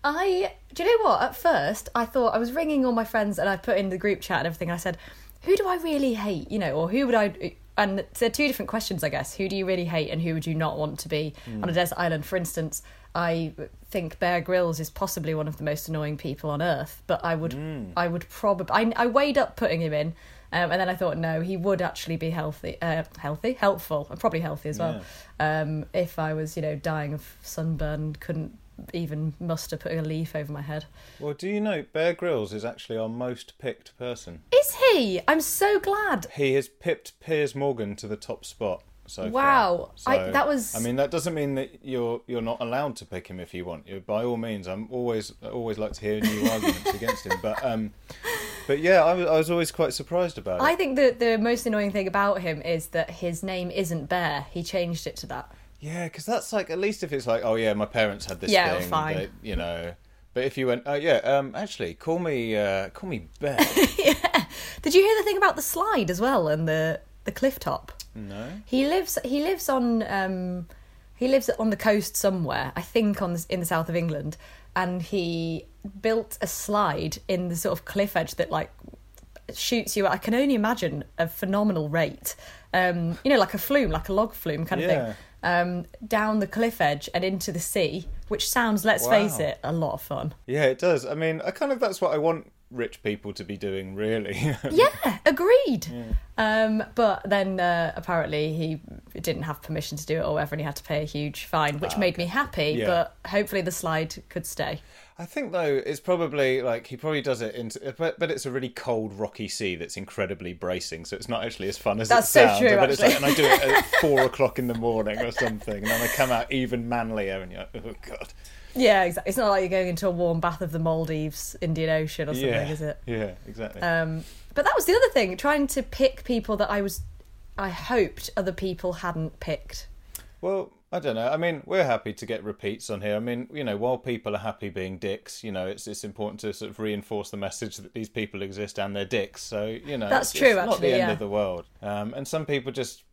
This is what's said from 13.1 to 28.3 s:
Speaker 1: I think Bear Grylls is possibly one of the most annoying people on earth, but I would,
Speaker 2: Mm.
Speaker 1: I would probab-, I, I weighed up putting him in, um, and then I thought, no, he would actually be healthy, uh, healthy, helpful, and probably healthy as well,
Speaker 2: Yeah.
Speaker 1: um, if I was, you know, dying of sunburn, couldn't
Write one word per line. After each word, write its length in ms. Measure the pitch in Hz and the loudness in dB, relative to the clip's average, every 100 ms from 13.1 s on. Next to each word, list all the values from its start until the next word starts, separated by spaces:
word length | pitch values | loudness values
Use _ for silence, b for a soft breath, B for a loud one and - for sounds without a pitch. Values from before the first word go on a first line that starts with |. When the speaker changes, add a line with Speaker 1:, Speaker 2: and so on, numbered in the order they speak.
Speaker 1:
I 400 | 170 170 165 160 151 - - - | -2 0 0 -2 -6 -14 -14 -6
think 320 | 202 160 - | -6 -4 0
Bear 240 | 180 175 | 2 2
Grylls 380 | 175 180 175 156 | 2 2 2 0
is 100 | 156 | -6
possibly 460 | - 190 185 156 156 | -4 -4 -2 -2 -2
one 120 | 151 | -2
of 100 | 151 | -4
the 60 | |
most 240 | 151 151 - | -4 -4 -4
annoying 300 | 156 147 151 | -4 -2 -4
people 320 | 151 143 156 | -6 -6 -4
on 140 | 147 | 0
earth, 400 | 170 139 151 - - | 0 0 -2 -10 -2
but 180 | 180 | -2
I 120 | 170 160 | 0 -2
would, 160 | 165 | -2
Speaker 2:
Mm. 400 | 131 156 147 98 175 | -6 -8 -8 -6 -2
Speaker 1:
I 120 | 175 | 0
would 160 | 170 - | -2 -8
probab-, 440 | - 208 185 185 | -2 0 2 2
I, 200 | 190 226 - | 2 2 2
I 100 | 240 | 2
weighed 320 | 247 294 277 | 4 4 2
up 180 | - - | 0 0
putting 260 | 233 165 | 0 0
him 120 | 160 | 0
in, 140 | 151 156 165 B B B | 0 -2 -6 B B B
um, 200 | 170 170 | -2 0
and 100 | 180 | 2
then 80 | 180 | 0
I 60 | 180 | 0
thought, 220 | 180 156 | 0 0
no, 240 | 165 160 | -2 -2
he 160 | 175 190 | -2 0
would 240 | 190 190 | 0 2
actually 360 | 175 - - 160 | 0 -4 -6 -4
be 140 | 160 | -2
healthy, 460 | 165 156 151 165 160 | -2 -4 -6 -10 -4
uh, 220 | 170 160 160 - | -2 -2 -4 -8
healthy, 340 | 147 156 226 | -6 -2 -4
helpful, 540 | 254 202 185 - 151 147 | 2 2 2 -2 -4 -4
and 100 | - | -2
probably 200 | 170 160 | 0 0
healthy 300 | 165 151 151 | -4 -4 -6
as 100 | 151 | -2
well, 220 | 165 104 B B B - | -2 -4 B B B -2
Speaker 2:
Yeah. 220 | 151 156 | 0 2
Speaker 1:
um, 240 | 151 156 151 | 0 -4 -2
if 240 | 185 175 - | -2 -2 -2
I 140 | 156 | -2
was, 220 | 156 156 170 | -2 -4 -4
you 60 | |
know, 120 | 156 147 | -4 -2
dying 360 | 160 156 147 | -2 -2 -4
of 220 | 151 - - | -6 -10 -18
sunburn, 720 | - - 160 156 156 151 156 151 | -10 -4 -2 0 -2 -2 -4 -6
couldn't 380 | - | -6